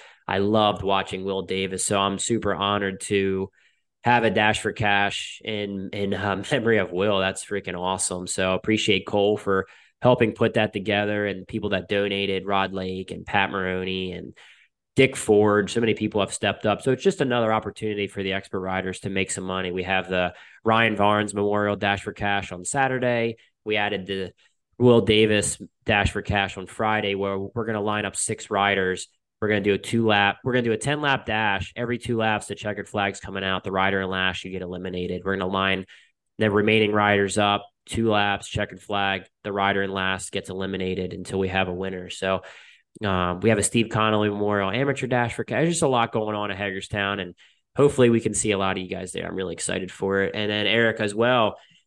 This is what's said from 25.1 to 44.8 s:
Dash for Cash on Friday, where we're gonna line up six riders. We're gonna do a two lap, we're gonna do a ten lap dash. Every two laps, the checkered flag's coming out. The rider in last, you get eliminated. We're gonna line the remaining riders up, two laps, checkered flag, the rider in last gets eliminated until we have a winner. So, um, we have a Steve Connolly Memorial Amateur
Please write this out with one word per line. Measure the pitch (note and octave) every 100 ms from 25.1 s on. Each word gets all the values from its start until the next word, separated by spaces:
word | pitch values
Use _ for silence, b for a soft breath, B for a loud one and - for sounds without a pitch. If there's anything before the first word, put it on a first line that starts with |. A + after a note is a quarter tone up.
| G#2+ A2 G#2+ - - - _
Dash | - G#2 G2
for | G#2
Cash | - G#2 F#2+ -
on | F#2
Friday, | - A2 G#2+ G2+
where | G2 G2 G2
we're | G2 A#2+ A2+
gonna | G#2+
line | G#2 G#2 G2+
up | -
six | - G#2+ -
riders. | G2+ G2+ G2 F#2 F#2 - _ _ _
We're | G#2+
gonna | G#2
do | G2+
a | G2
two | - A#2 A2+
lap, | G#2 G2+ G2
we're | C3
gonna | B2
do | A#2
a | A2
ten | C#3 D3
lap | D3 C3 -
dash. | A2 A2 G2 - -
Every | A#2+ A#2+
two | - A2+
laps, | A2 G#2 -
the |
checkered | G2+ G#2+ G2+ F#2+
flag's | G#2+ G2+ F#2+
coming | G#2 G2
out. | F#2+ F#2
The | -
rider | F#2+ F#2+ G2
in | F#2+
last, | F#2+ F#2+ F#2
you | F#2
get | F#2
eliminated. | F2+ F2+ F#2 F2+ F2+ F2+
We're | F#2 G2
gonna | F#2
line | F#2+ F#2+ F#2+ F#2+ B B _ _ -
the | A2
remaining | G2+ G#2 A2 G#2+
riders | G#2 G#2 G2+ G2 G2+
up, | G#2 G2+ - _ -
two | A#2 A2+
laps, | G#2 G2+ G2 -
checkered | A2+ G#2 F#2+
flag, | - G2+ G2 G2 - _
the | G#2
rider | G2 G2 G2
in | G2
last | G2 F#2+ F#2+ -
gets | G2 -
eliminated | F#2+ F#2+ F#2+ F#2 F#2 F2+
until | F2+ F2+ G2
we | F#2+
have | F#2+ F#2
a |
winner. | F2+ F#2+ F#2 F2+
So, | - F#2+ F#2 B B B B _ -
um, | G#2 F#2 F2+ F2+
we | A2
have | G#2+
a |
Steve | F#2+ A#2 A2+
Connolly | A2 A2 G#2+ G#2
Memorial | G#2 G#2 G2+ F#2+
Amateur | A2+